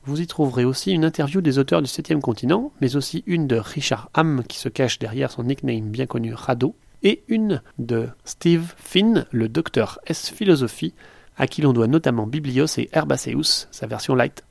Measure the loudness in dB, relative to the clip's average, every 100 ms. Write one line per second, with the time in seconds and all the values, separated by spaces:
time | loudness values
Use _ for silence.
0 | -4 -4 -4 0 0 2 0 0 0 2
1 | 2 0 0 2 2 2 4 2 0 -6
2 | -2 0 0 -2 0 0 0 _ 0 0
3 | -2 -8 -2 -2 2 0 -2 -6 -4 -4
4 | 0 2 2 2 -2 -6 -6 0 0 0
5 | -6 -4 -4 -2 -4 -2 -2 -2 -4 -4
6 | -4 -4 -4 -6 -4 0 0 -2 _ 0
7 | 0 0 -2 -2 0 -2 -4 -10 -2 -2
8 | -2 -10 -18 0 4 4 2 -12 -2 2
9 | 4 2 2 -2 0 -2 -2 0 -2 -4
10 | -8 -6 -6 -2 4 4 4 -2 -8 -8
11 | -20 -20 -20 -4 -2 2 2 4 4 4
12 | 2 0 -2 -4 -2 0 0 -2 -2 -2
13 | 0 -2 -2 -2 0 -2 -4 -12 -10 -6
14 | 0 2 2 -2 _